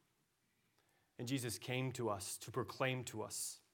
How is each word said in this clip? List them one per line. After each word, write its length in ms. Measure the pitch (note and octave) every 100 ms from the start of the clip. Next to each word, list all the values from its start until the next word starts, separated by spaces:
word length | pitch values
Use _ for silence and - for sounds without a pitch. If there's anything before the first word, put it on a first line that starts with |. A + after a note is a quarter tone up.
| _ _ _ _ _ _ _ _ _ _ _ _
And 80 | A#2+
Jesus 320 | C3+ A#2+ -
came 320 | - B2+ C3
to 160 | B2+ A2+
us 280 | G2+ F#2+ -
to 100 | -
proclaim 500 | B2 G#2+ - C3 C3 A#2+
to 180 | A2
us 360 | G#2+ - - - _